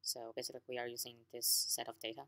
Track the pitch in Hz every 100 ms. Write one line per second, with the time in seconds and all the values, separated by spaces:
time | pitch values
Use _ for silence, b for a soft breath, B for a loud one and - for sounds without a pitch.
0 | - 127 117 113 123 127 - 123 123 120
1 | 123 120 113 120 117 - - - 117 117
2 | 113 113